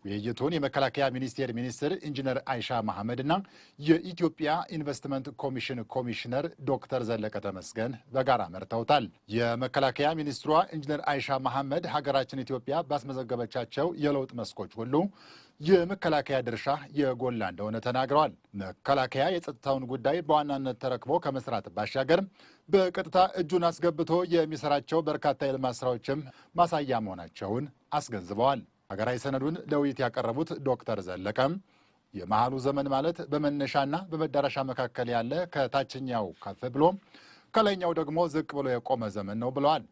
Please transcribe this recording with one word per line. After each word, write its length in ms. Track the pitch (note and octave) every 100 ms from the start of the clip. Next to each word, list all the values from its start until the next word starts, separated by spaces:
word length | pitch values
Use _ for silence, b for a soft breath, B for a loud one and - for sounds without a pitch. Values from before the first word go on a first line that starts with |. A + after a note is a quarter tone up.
ውይይቱን 520 | G2+ G#2 G#2+ A#2 C#3
የመከላከያ 540 | E3 C#3 C#3+ C3+ - C3+
ሚኒስቴር 400 | B2+ B2+ - C3
ሚኒስትር 400 | A#2 B2+ A#2+ C#3+ F3+
ኢንጂነር 380 | D3+ C#3 C3+ B2+ -
አይሻ 320 | B2+ G#2+ A#2+
መሐመድ 380 | G#2+ F#2 A2 A#2+
እና 120 | C3+ F#3 G3 B B B
የኢትዮጵያ 720 | D3 E3 F#3 E3+ E3 D#3 D3+ E3 -
ኢንቨስትመንት 560 | E3 C#3+ C#3 C#3 C3+ C3+ A#2+
ኮሚሽን 440 | C#3 C3 - B2 G#2+
ኮሚሽነር 600 | C3 A#2+ A2 B2+ C3 E3 - C3+
ዶክተር 360 | C3 - C3
ዘለቀ 300 | A2+ A2+ G#2+ G#2
ተመስገን 540 | G2 F#2+ F2 - A#2 B2+ _
በጋራ 320 | C3 B2+ A#2+ F2+
መርተውታል። 580 | F#2 F#2+ A#2 A2+ D3 G2+ - -
የመከላከያ 840 | A2+ A#2 A#2 B2+ C#3+ C3+ B2 C#3+
ሚኒስትሯ 400 | D#3+ D3 C3+ D3 D#3 F#3+
ኢንጂነር 300 | D#3+ C#3+ G3 -
አይሻ 320 | C#3+ B2+ C3
መሐመድ 480 | C3 B2+ C#3 D3 D#3+
ሀገራችን 560 | D3+ C#3 C3+ B2+ C3+
ኢትዮጵያ 360 | B2 C3 B2+ D3
ባስመዘገበቻቸው 1040 | C#3 C#3+ C#3 C3 A#2+ B2 A2+ B2+ A#2 - E3 E3
የለውጥ 360 | D3 C#3+ C3
መስኮች 380 | B2 G#2+ - F#2
ሁሉ 200 | - A#2 C#3+ G3 B B B B _
የመከላከያ 760 | D3 F#3 E3+ G3 F3 D3+ C#3 C3+
ድርሻ 260 | B2 A2+ - D3 -
የጎላ 460 | C#3+ C#3 B2 B2+ A#2+ F#2+
እንደሆነ 300 | F2+ G#2 A2
ተናግረዋል። 520 | B2 B2 C3 C#3+ D3 E2+ _ G2+
መከላከያ 680 | F#2+ F2+ - C#3 B2+ C3 D3+
የጸጥታውን 580 | F3+ E3 C#3 C#3 C3+ B2+
ጉዳይ 320 | C3 B2 E3
በዋናነት 560 | D3+ D3+ D3 C#3 C3+ B2
ተረክቦ 400 | C3 B2 B2+ E3
ከመስራት 460 | D3+ C3 A#2+ A2+ G2
ባሻገር 500 | F2+ G#2 C3+ C3+ E3+ G3 B B B -
በቀጥታ 500 | F#3+ F#3 F3+ F3 F#3 F#3 F#3
እጁን 280 | E3 F#3
አስገብቶ 480 | E3+ E3 F3 D#3 E3 E3+ F3
የሚሰራቸው 680 | E3+ D#3 D#3 D3 C#3+ C#3 D#3+
በርካታ 380 | D#3 D3+ D3+ C3
የልማት 340 | C#3 C3+ C3 A#2
ስራዎችም 440 | B2+ A#2+ - C#3 C3+ B B
ማሳያ 460 | E3 F3 D#3+ C#3+ A#2+
መሆናቸውን 680 | G#2+ F2+ E2+ - G2 A#2 C#3+ _ _
አስገንዝበዋል። 680 | D3+ - G#2+ F2 G2+ B2+ C3+ - _ _
ሀገራዊ 300 | G2 A2 B2
ሰነዱን 380 | C#3 C3+ C3+ E3 -
ለውይይት 320 | D3 C#3+ C3+
ያቀረቡት 500 | B2+ C3 A#2 A#2+ E3 D3+
ዶክተር 380 | C3+ B2 - G#2+
ዘለቀም 520 | F2+ F2+ G2 G#2+ C3+ F#3+ b b b b _
የመሃሉ 400 | G2 F2+ G#2+ B2 C3
ዘመን 280 | B2+ C#3+ C#3
ማለት 300 | C3+ D3+ E3+ -
በመነሻና 720 | D3 D3 C#3+ C#3 D3 C#3 D#3+
በመዳረሻ 540 | F#3 D#3 D#3 C#3+ C#3 C#3+
መካከል 440 | C3+ B2+ B2 - A#2+
ያለ 240 | A#2+ A#2 D3+ F3
ከታችኛው 800 | D3 B2+ C#3 C3 C3 C3 A#2+ G2 -
ከፍ 240 | G2+ G2 B2+
ብሎ 160 | B2 E3 G3 B B B B B
ከላይኛው 380 | A3 G#3+ F#3+ F3
ደግሞ 240 | E3 D3+ D#3+ F3
ዝቅ 220 | D3+ D3+
ብሎ 140 | C#3+ C3
የቆመ 360 | A#2+ - B2 A2
ዘመን 300 | G2+ G2 A2
ነው 120 | A#2+
ብለዋል። 320 | C3+ C#3+ D#3 G#2+